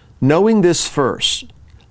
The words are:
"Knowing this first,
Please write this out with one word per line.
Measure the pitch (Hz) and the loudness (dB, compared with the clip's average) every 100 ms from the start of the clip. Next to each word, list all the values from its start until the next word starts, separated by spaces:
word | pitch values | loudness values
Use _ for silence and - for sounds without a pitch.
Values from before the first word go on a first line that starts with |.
| - _ | -20 _
"Knowing | 131 160 214 220 | 0 2 2 2
this | 175 160 - | 2 0 -2
first, | - 127 - - - - - - - _ | -2 -2 -2 -6 -6 -10 -20 -20 -20 _